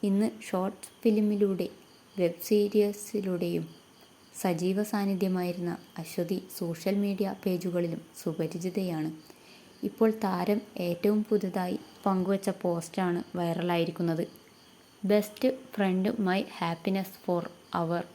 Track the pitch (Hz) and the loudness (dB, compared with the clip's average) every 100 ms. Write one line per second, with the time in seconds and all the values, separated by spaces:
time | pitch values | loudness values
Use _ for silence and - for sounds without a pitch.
0 | 208 196 220 - - 185 190 - - - | 2 2 2 -2 -4 -2 -2 -4 -18 0
1 | 233 208 208 208 202 185 - - - - | 2 4 2 4 2 2 -4 -6 -20 -20
2 | - - 175 175 - 208 208 208 202 202 | -16 0 0 0 2 4 4 4 2 0
3 | - 208 190 180 175 170 160 - - - | -6 -4 -2 -2 0 -2 -4 -12 -20 -20
4 | - - - - 196 170 180 190 208 214 | -20 -20 -20 -4 0 2 2 0 0 0
5 | 202 196 190 185 180 180 175 170 - - | 0 0 2 0 0 -2 -4 -6 -10 -12
6 | 160 - 170 180 - - 170 165 - 202 | -8 -4 -2 -2 -4 -6 -6 -2 -2 0
7 | 202 190 196 196 - 180 180 175 175 165 | 0 0 -2 -2 -2 -2 0 0 -2 -4
8 | - - - 160 160 170 185 180 185 160 | -10 -8 -6 -2 -4 -2 -4 -2 -2 -2
9 | 156 160 - - - - - - 202 - | -4 -6 -16 -20 -20 -20 -20 -8 -8 2
10 | 226 220 202 185 180 208 - - 175 175 | 2 4 0 0 2 0 0 -4 -2 2
11 | 208 214 208 208 196 185 180 - - - | 2 2 4 2 2 -2 -2 -4 -8 -2
12 | - 190 185 196 196 185 180 170 165 - | 2 2 2 2 0 -2 0 -2 -4 -2
13 | 180 175 - 180 170 170 175 175 165 165 | 0 0 -4 -4 -2 0 0 2 0 0
14 | 170 160 - - - - - - - - | 0 0 -2 -6 -20 -20 -20 -20 -20 -6
15 | 190 208 208 - 254 262 - - 196 185 | 2 2 2 0 0 0 -8 -2 0 2
16 | 190 - 190 190 - - 170 170 - 196 | 0 0 0 0 -2 -4 -4 -2 -2 -2
17 | 185 - - 175 170 - - - 165 170 | -4 -8 -2 -2 -2 -12 -6 -2 0 -2
18 | 175 | -4